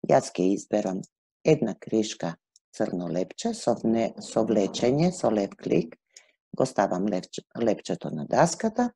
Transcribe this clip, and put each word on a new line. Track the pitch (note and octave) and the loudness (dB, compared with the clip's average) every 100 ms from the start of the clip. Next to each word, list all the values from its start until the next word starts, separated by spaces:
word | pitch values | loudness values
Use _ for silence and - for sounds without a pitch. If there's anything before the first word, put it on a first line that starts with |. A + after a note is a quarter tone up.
Јас | - C#3 - | 4 2 2
ќе | - F#2 | 0 0
изберам | G2 - G#2 G2+ F#2 - _ _ _ | 0 0 -2 -2 -6 -10 _ _ _
една | - D3+ A2+ | 2 2 2
кришка | - - A2 G#2+ - E2+ E2+ _ _ _ | -4 -2 0 0 -4 -8 -8 _ _ _
црно | - A2 F2 F2 | -6 -4 -4 -4
лепче | E2 F#2 - A#3 | -4 -4 -6 -6
со | A3+ - A2+ | -2 -2 0
вне-, | A2+ A2+ A2+ - | 2 2 0 -4
со | - - | -4 -2
влечење, | A2 G#2+ F#2+ - A#2+ C#3+ F3 | 2 2 2 2 2 4 2
со | F3+ A#2 | 2 0
лев | G#2+ G2 - | 2 -2 -6
клик. | - - - - _ - _ _ _ | 0 0 0 -12 _ -20 _ _ _
Го | - - | -4 -2
ставам | - G2 F2+ G2+ | 0 0 0 -2
лепче-, | F#2 - - _ - | -4 -6 -14 _ -2
лепчето | A#2 G2 - F2 D#2 | -2 -2 -4 -6 -6
на | D#2+ C#2+ | -8 0
даската. | A2 E3 - A3+ A3 B3 | 4 4 2 -2 0 -2